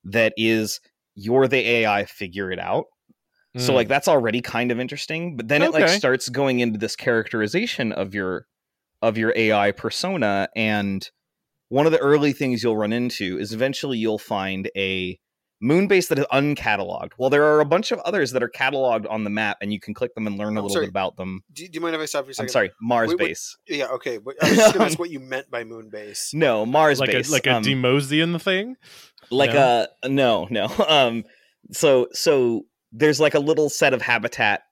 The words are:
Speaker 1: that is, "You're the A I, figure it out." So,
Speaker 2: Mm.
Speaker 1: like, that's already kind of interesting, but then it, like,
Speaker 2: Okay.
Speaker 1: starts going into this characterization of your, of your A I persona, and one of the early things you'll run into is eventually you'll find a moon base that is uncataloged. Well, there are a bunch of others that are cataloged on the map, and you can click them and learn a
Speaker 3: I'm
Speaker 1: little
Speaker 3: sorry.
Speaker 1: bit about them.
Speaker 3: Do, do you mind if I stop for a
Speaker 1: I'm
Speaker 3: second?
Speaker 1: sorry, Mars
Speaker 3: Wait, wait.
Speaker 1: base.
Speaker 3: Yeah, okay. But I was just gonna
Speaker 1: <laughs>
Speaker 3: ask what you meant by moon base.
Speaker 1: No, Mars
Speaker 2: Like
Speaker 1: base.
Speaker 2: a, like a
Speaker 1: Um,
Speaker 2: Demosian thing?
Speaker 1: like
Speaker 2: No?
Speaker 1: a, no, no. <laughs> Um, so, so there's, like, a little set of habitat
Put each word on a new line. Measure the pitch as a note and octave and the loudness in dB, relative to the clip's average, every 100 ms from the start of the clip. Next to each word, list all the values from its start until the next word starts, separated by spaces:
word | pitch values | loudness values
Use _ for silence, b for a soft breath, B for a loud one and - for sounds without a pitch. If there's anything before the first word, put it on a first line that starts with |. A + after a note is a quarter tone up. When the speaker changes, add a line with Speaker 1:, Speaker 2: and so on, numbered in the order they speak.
Speaker 1:
that | F#2+ A2+ A2 G#2+ | -2 2 2 2
is, | A2+ A2+ G#2+ - _ _ _ | 0 2 0 -6 _ _ _
"You're | - G2+ B2+ C3 | -12 0 2 4
the | C3 A2+ | 2 2
A | A#2 A2 | 2 2
I, | G2+ | 0
figure | G2 - F#2+ F#2 F#2+ | -2 -8 -10 -6 -6
it | F2+ | -6
out." | F2+ A#2 - _ _ _ _ _ _ B2 | -4 -4 -6 _ _ _ _ _ _ -6
So, | B2 | 2
Speaker 2:
Mm. | |
Speaker 1:
like, | C3 A2 | 2 2
that's | C3+ F#3 | 0 2
already | D3 A2+ A#2+ | 2 2 -4
kind | - A#2 B2 | -4 -4 -2
of | A#2+ | -2
interesting, | B2+ C#3+ - D#3+ F3 | -6 -10 -8 -8 -8
but | C3+ A2+ | -10 -2
then | D3 | 2
it, | F3+ | 2
like, | D#3 | 4
Speaker 2:
Okay. | E3 G3 | 2 2
Speaker 1:
starts | C#3+ B2+ - | 0 0 -2
going | B2+ C#3 B2 | -2 0 0
into | A#2+ G#2+ | 0 -2
this | A2 | -6
characterization | - C3 A2+ G#2+ A2+ G#2+ E3+ A#3+ - A2+ | -4 0 0 -2 -2 -2 -2 -4 -4 -4
of | - F#2+ | -4 -6
your, | G2+ F#2 F2+ _ _ _ _ _ _ | -4 -4 -6 _ _ _ _ _ _
of | A2+ A2 | -2 2
your | A2 | 0
A | A#2 A2 | 2 2
I | G#2 G2+ | 4 2
persona, | G2 - - F3+ F#3 G#2+ G2 F#2+ | 0 -6 -4 -4 0 0 0 -2
and | A2+ A2 G#2+ G2+ G2 - _ _ _ _ _ _ | -2 -2 0 -2 -6 -10 _ _ _ _ _ _
one | C3 D#3+ | 0 2
of | |
the | D#3+ | 2
early | C#3+ D3 D3 | 4 4 2
things | C3 C3+ A#2+ | 0 -2 0
you'll | A#2 G#2+ | 0 0
run | G#2 | -2
into | A#2 B2 - F#2+ F#2 | -2 -4 -4 -6 -6
is | G#2 | -6
eventually | A2 C3+ C#3+ C#3+ A#2+ | -4 -4 -4 -6 -2
you'll | A2 G#2+ | -2 -2
find | - G2+ F#2+ F#2+ F#2+ G2 | -4 -4 -4 -6 -6 -4
a | F#2+ F#2+ F2+ F2+ _ _ _ _ | -4 -2 -6 -10 _ _ _ _
moon | A2+ E3+ G3 | 2 2 4
base | F#3+ E3+ | 2 2
that | C#3+ | -2
is | - | 0
uncataloged. | C3+ C#3+ C#3+ A2+ G#2 F2+ - - - | 0 0 -2 -2 -2 -4 -8 -10 -2
Well, | C3 | 2
there | C#3+ | 4
are | D3+ D3+ | 6 4
a | |
bunch | D3 E3+ - | 4 2 0
of | F#3+ | -4
others | E3+ G3 C3 | -2 -2 0
that | B2 | -2
are | A#2+ | -4
cataloged | - C3+ C#3 C3 A2+ G2+ | -2 -2 2 0 0 -2
on | A2 | -4
the | G#2 | -4
map, | G#2 G#2+ - | -2 -4 -4
and | G2+ | -6
you | G#2 | -6
can | - | -8
click | G#2+ B2 | -6 -6
them | - G#2+ | -4 -8
and | G2+ | -4
learn | G#2+ | -4
a | |
Speaker 3:
I'm | G#2+ | -4
Speaker 1:
little | G2+ | -2
Speaker 3:
sorry. | G2 | -2
Speaker 1:
bit | G2 | -2
about | F#2+ F#2+ - | -4 -4 -6
them. | F#2+ F#2 _ | -10 -10 _
Speaker 3:
Do, | - F3+ | -18 -14
do | |
you | D#3+ | -8
mind | E3+ | -4
if | D#3+ | -4
I | |
stop | D#3 D3 | -4 -6
for | C3+ | -6
a | |
Speaker 1:
I'm | |
Speaker 3:
second? | B2+ B2+ | -8 -4
Speaker 1:
sorry, | B2+ G2 _ | -2 -2 _
Mars | A2+ A#2+ A2 | -2 0 2
Speaker 3:
Wait, | - | 0
wait. | F2+ | -2
Speaker 1:
base. | E2 - - - | -4 -14 -18 -10
Speaker 3:
Yeah, | D3 B2 | -6 -4
okay. | B2+ - A2+ | -6 -6 -8
But | A2+ C#3+ | -10 -2
I | D#3+ | 2
was | G#3 | 6
just | A3 | 6
gonna | G3 | 6
Speaker 1:
<laughs> | D#3+ | 0
Speaker 3:
ask | D#3 | -2
what | F3 | -6
you | C#3+ | -10
meant | C3 C3 C#3 | -8 -10 -8
by | A#2+ | -10
moon | A2+ A2+ A2 | -10 -14 -14
base. | G#2 G#2 G2+ - | -14 -12 -10 -8
Speaker 1:
No, | D3+ D3+ A2 A2 | 0 2 2 2
Mars | D3 D#3 C3+ | 4 4 4
Speaker 2:
Like | C3 | 2
Speaker 1:
base. | B2+ B2+ | 0 2
Speaker 2:
a, | |
like | C#3 C#3 | 0 2
a | |
Speaker 1:
Um, | A#2+ | 2
Speaker 2:
Demosian | A2 C3+ B2 C#3 C3+ D3+ E3 E3+ | 2 2 2 2 2 0 0 -2
thing? | G3 F#3 A3+ C4 B B B B B | 0 -2 -4 -12 B B B B B
Speaker 1:
like | B2 C3+ | 0 2
Speaker 2:
No? | C#3+ C3 - - _ | 4 6 4 0 _
Speaker 1:
a, | C3 | -2
no, | C#3 B2+ G#2 F2+ | 2 2 2 -2
no. | A2 G2+ | -4 -2
<laughs> | - F3 | 0 4
Um, | D3+ B2 A#2 - b b b - | 4 4 0 -10 b b b -14
so, | - D#3 C3 A#2+ | 0 4 4 2
so | - E3+ C#3+ B2 A2 - _ _ | 0 2 4 2 0 -6 _ _
there's, | A#2+ D3+ C#3+ | 0 2 4
like, | D3+ | 2
a | D3 | 2
little | C#3+ D#3 D3+ | 2 2 0
set | - D3 | 2 2
of | B2 | 2
habitat | - A#2 A#2 - A2 G2+ _ | 0 -2 -2 0 0 0 _